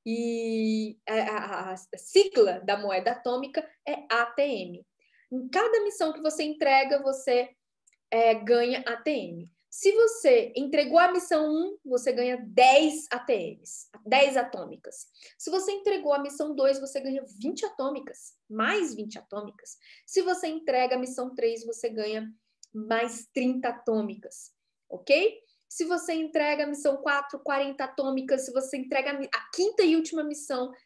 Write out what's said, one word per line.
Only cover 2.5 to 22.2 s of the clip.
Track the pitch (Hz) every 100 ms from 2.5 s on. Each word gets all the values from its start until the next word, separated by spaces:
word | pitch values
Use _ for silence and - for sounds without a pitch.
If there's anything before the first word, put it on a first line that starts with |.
| 180
da | 190 202
moeda | 202 185 208
atômica | 247 247 247 269 320 302 _ 285
é | 302 -
A | 233 233
T | 262
M. | 285 220 175 175 - _ _ _ _
Em | 254 254
cada | 370 453 440
missão | 415 - 320
que | 302
você | 311 302
entrega, | 302 302 294 262 269 285
você, | 269 269 269 247 254 _ _ _ _ _ _
é, | 226 226 220
ganha | 208 240 240 254
A | 233 233
T | 302
M. | 277 180 170 - _ _
Se | - 381
você | 440 453 440 302 240 -
entregou | 247 277 294 294 330
a | 359
missão | 359 359 311 302
um, | 311 370 415 277
você | 247 254
ganha | 233 247 254 214
dez | 185 254 269 311 302 -
A | 247
T | -
Ms, | 214 170 - - - - - 214
dez | 269 285 262
atômicas. | 240 196 147 - - - - _ - _
Se | -
você | 370 381
entregou | 392 415 370 294
a | 285
missão | 285 - 302
dois, | 277 269 269
você | 269 277
ganha | 262 269 240 196
vinte | 254 - 427
atômicas, | - 269 277 - - - _ _
mais | 214 240 415 320
vinte | 214 214 -
atômicas. | - 202 202 - - - - - -
Se | 381
você | 359 359 330
entrega | 320 - 254 247 254
a |
missão | 254 254 254
três, | 254 233 226 233
você | 226 233
ganha | 220 214 220